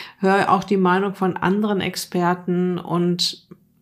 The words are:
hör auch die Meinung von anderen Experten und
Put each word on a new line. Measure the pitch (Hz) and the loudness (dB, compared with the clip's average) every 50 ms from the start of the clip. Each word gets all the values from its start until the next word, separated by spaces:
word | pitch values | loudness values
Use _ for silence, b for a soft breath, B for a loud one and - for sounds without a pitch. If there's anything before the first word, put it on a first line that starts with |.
| B B B B | B B B B
hör | - 190 196 202 - - - | 0 2 4 4 4 4 2
auch | 196 180 | 2 2
die | - 208 | 0 0
Meinung | 190 185 180 180 190 196 202 190 | 2 4 4 4 2 2 -2 -2
von | - 196 185 - | -2 -2 -2 -2
anderen | - - 175 190 208 214 208 208 190 | 0 0 0 0 2 0 0 0 0
Experten | 185 185 180 - - - - 180 175 170 180 175 180 - 175 175 180 180 180 170 | -2 -4 -4 -6 -8 -4 -2 0 0 0 0 -2 -2 -2 -2 0 0 0 -2 -4
und | - - 165 175 175 175 175 175 - - - - _ - - _ _ _ _ _ | -6 -4 -2 0 0 0 0 0 -2 -4 -6 -8 _ -20 -20 _ _ _ _ _